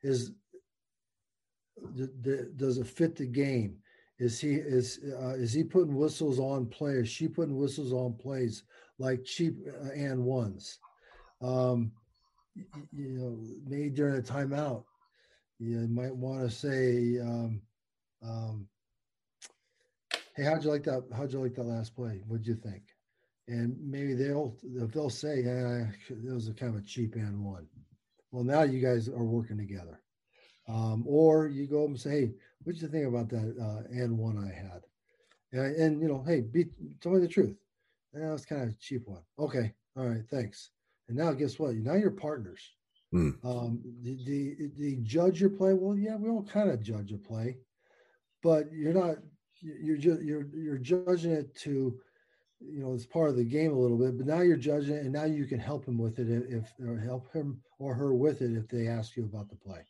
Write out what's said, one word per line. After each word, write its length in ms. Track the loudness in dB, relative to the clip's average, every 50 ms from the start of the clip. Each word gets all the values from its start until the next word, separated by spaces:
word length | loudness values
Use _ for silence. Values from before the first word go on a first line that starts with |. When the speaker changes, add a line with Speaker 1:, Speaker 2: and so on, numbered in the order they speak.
| 2
Speaker 1:
is, 280 | 2 2 2 0 -2 -8 -16 _ _ -20 -20 _ _ _ _ _ _ _ _ _ _ _ _ _ _ _ _ _ _ _ _ _ _ _ -16 -16 -12 -6
d-, 120 | -6 -6 -6 -6 -6
d-, 240 | -2 -2 -2 -2 -2 -8 -6
does 220 | -2 0 0 2 0
it 100 | -2 -4
fit 300 | 0 2 2 2 2 -2
the 80 | -6
game? 540 | -2 0 0 2 2 2 0 0 0 -4 -10 _ _ _ _ _ _ _ _
Is 200 | 0 0 0 0
he, 140 | 0 0 0
is, 480 | 0 0 4 2 2 2 2 -4 -8 -8 -8 -8 -6
uh, 120 | -4 -4 -2
is 180 | -2 0 0
he 140 | 2 2 0
putting 300 | 4 6 4 4 6 4
whistles 440 | 2 2 2 2 0 0 0 2 2
on 280 | 2 0 0 -2 -2 -4
play? 260 | -4 -4 -2 0 2
Is 160 | 2 0 0
she 180 | -2 -2 -4 -2
putting 300 | 0 0 -2 0 0 0
whistles 340 | 0 0 0 -2 -4 -2
on 220 | 0 0 0 -2 -4
plays 500 | -6 -6 -6 -2 0 0 -2 -2 -6 -14 _ _ -20 -20 _ _ _
like 260 | 0 0 0 0 -2
cheap, 320 | -8 -2 0 0 0 0 -4 -10 -12
uh, 220 | -12 -10 -10 -8
and 320 | -6 -4 -2 -2 0 0 2
ones? 540 | 2 2 2 0 -2 -4 -8 -12 -16 -16 -16 -20 -20 _ _ _ -20 -20 -20 -20 -20 _ _
Um, 500 | -4 0 2 4 4 4 4 2 0 0 -4 -10 _ _ _ _ _ _ _ _ _ _ _
y-, 80 | -16 -16 -14 -14
y-, 80 | -16 -16 -14 -12
you 260 | -10 -8 -6 -6 -6
know, 180 | -6 -6 -6 -8 -10 -12 -14 -12 -10 -6
maybe 220 | -4 -4 -2 -2
during 280 | 0 2 2 2 2 0
a 40 |
timeout, 640 | -2 -2 -2 -2 -2 0 0 0 -2 -2 -4 -6 -8 _ _ _ _ _ _ _ _ _ _ _ _ _ _ _
you 300 | -4 -2 -2 0 0 0
might 280 | 0 0 -2 -4 -4
wanna 340 | -4 -4 -4 -2 -2 -2 -2
say, 720 | -2 -2 -2 0 2 4 4 4 4 4 4 2 2 0
um, 420 | 0 -2 -2 -2 -2 -2 -4 -6 -8 _ _ _ _ _ _ _ _ _ _ _ -12
um, 440 | -8 -6 -6 -6 -6 -6 -8 -10 -12 _ _ _ _ _ _ _ _ _ _ _ _ _ _ -20 -20 _ _ _ _ _ _ _ _ _ _ _ _ -8 -8 -8 -12 _
"Hey, 80 | -2 0
how'd 200 | 2 2 2 2
you 60 | 0
like 140 | 0 0 0
that? 200 | 0 -2 -2 -4 -6 -6
How'd 180 | -6 -4 -4 -4
you 60 | -2
like 160 | -2 -4 -4
that 80 | -4 -4
last 320 | -4 -2 -4 -4 -6 -8
play? 260 | -8 -6 -6 -6 -8 -6 -6
What'd 200 | -6 -4 -2 -2
you 80 | -4
think?" 280 | -4 -4 -10 -12 -12 -16 _ _ _ _ _ _ _ _ _ _ _ _ -8
And 300 | -4 -2 -2 -2 -4 -6
maybe 320 | -8 -8 -6 -4 -2 -2 0
they'll, 420 | 0 0 0 0 0 -2 -2 -6 -10 -14
they'll 460 | -10 -6 -4 -4 -2 -2 -2 -2 -2
say, 340 | -4 -4 -4 -2 -2 0 0
"Yeah, 440 | 0 0 0 0 -2 -2 -2 -2 -4 -6 -8 -12 -14
it 240 | -12 -10 -8 -6 -4
was 140 | -4 -4 -4
a 60 | -6
kind 220 | -4 -4 -4 -4
of 60 | -4
a 40 | -6
cheap 300 | -8 -4 -2 -2 -2 -2
and 280 | -4 -4 -4 -4 -4 -4
one." 240 | -6 -8 -10 -14 -18 _ -20 -20 _ _ _ _ _ _ _ _ _
Well, 120 | -6 -2 0
now 180 | 4 6 6 6
you 160 | 6 4 2
guys 300 | 4 4 4 2 0 -2
are 140 | -2 -2 0
working 340 | 2 2 0 0 -2 -4 -6
together. 440 | -6 -6 -8 -10 -10 -14 -18 -20 _ _ _ _ _ _ _ _ -20 _ _ _ _ -6
Um, 360 | -2 -2 0 0 0 0 0 4
or 400 | 8 10 10 10 10 8 6 2
you 200 | 0 -4 -2 0
go 180 | 2 2 2
and 140 | 2 0 -4
say, 100 | -4 0
"Hey, 240 | 2 2 2 2 0 -6 _ _ _ _ -8
what'd 180 | -8 -6 -6
you 60 | -6 -4
think 200 | -2 0 0 0
about 220 | 0 0 -2 -2
that, 260 | -2 -2 -2 -4 -4 -4
uh, 240 | -6 -6 -6 -6 -10 -8
and 260 | -4 -2 -2 0 0 0
one 200 | 0 -2 -2 -2
I 160 | -4 -6 -8
had?" 280 | -10 -12 -12 -14 -16 -18 _ _ _ _ _ _ _ _ _ _ _ _ _
And, 240 | -4 -2 -2 0 2
and, 260 | 4 4 4 4 4
you 60 | 2 0
know, 160 | 0 0 2
"Hey, 160 | 2 2 2
be, 260 | 2 2 2 2 2 2 -2 -14 -14 -14 -14 -8
tell 100 | 0 4 6
me 60 | 6
the 80 | 6 6
truth." 300 | 4 4 4 4 2 -8 _ _ _ _ _ _ _ _ _ _ -10
"Yeah, 200 | -6 -4 -4 -4
it's 120 | -6 -6
kind 180 | -6 -4 -4 -2
of 60 | -4
a 40 | -4
cheap 340 | -6 -8 -6 -6 -6 -6 -8
one." 160 | -14 -14 -16 _ _ -4
"Okay, 340 | -4 -2 0 0 0 0 -4 _ _ _ _ -4
all 80 | -2 -2
right, 160 | -2 -2 -4 -4
thanks." 400 | -4 -4 -4 -4 -6 -14 -20 -20 _ _ _ _ _ _ _ -6
And 100 | -2 0
now 160 | 0 0 2
guess 260 | 2 0 -2 0 -2
what? 160 | -2 -2 0
Now 200 | 0 0 2 2
you're 160 | 4 4 4
partners. 600 | 0 0 -6 -6 -6 -6 -8 -10 -12 -16 -20 -20 _ _ _ _ _ _ _ _
Speaker 2:
Hmm. 200 | 2 2 2 2 0 -2 -6
Speaker 1:
Um, 380 | -4 -4 -2 -2 -2 -4 -4 -6 -12 -14 -10
the, 140 | -8 -8 -8 -8 -6
the, 480 | -4 -4 -2 -2 -4 -6 -8 -8 -10 -8 -6
the 180 | -4 -4 -2 -2 -4
judge 380 | 0 2 6 6 6 6 6
your 80 | 4 4
play. 240 | 4 4 4 4 4
Well, 240 | 4 4 2 0 0
yeah, 180 | 0 -2 -2
we 140 | -2 -2 0
all 140 | -2 -2 -2
kind 260 | -2 0 2 2 2
of 120 | 2 0
judge 300 | -2 -4 -4 -6 -6 -6
a 60 | -8 -10
play, 400 | -8 -8 -6 -4 -4 -4 -6 -8 -14 _ _ _ _ _ _ _ _ _ _ _ _ _ _ _
but 300 | 4 6 6 6 4 0
you're 220 | -6 -2 0 4 4
not, 240 | 4 4 4 0 -2 -6 -20 -20 _ _ _ _ _
you're 380 | -14 -14 -12 -6 -2 0 0 4
ju-, 240 | 4 4 4 4 0
you're, 240 | -2 -2 -4 -4 -6 -6
you're 220 | -6 -4 -4 -4 -4
judging 540 | 0 2 2 2 4 2 2 2 2 2
it 220 | 0 0 0 -4 -10 -10
to, 420 | -6 -2 0 0 0 0 -2 -4 -14 _ _ _ _ _ _ _ _ _ _ _
you 200 | -16 -10 -8 -6
know, 120 | -4 -4 -4
it's 120 | -4 -6
part 240 | -2 2 4 4 4
of 60 | 4
the 80 | 4 2
game 300 | 2 2 2 2 4 4
a 40 | 4
little 200 | 6 6 6 6
bit, 200 | 4 4 2 0
but 100 | 0 0
now 120 | 2 6
you're 160 | 8 6 6
judging 400 | 6 4 2 2 2 2 0 -2
it, 80 | -2 -2
and 80 | -2
now 140 | -2 0 0
you 200 | 0 0 0 -2
can 140 | -2 -2 -4
help 260 | -2 -4 -4 -4 -4
him 120 | -2 0 0
with 220 | 0 0 0 -2
it 100 | 0 0 0 0 0 -2
if, 220 | -4 -6 -6 -6 -10 -10 -6 -6
or 100 | -4 -4
help 360 | -4 -4 -4 -6 -8 -6 -6
him 280 | -4 -4 -4 -6 -8 _ _ _ _
or 140 | -6 -4 -2
her 200 | 0 2 4 4
with 280 | 6 6 4 4 2
it 140 | 0 0 0
if 140 | -2 -2 -2
they 180 | -2 -2 0 0
ask 300 | 0 -2 -4 -6 -4 -6
you 80 | -4
about 240 | -4 -4 -8 -10 -10
the 80 | -12 -18
play. 240 | _ -14 -14 -14 -14 _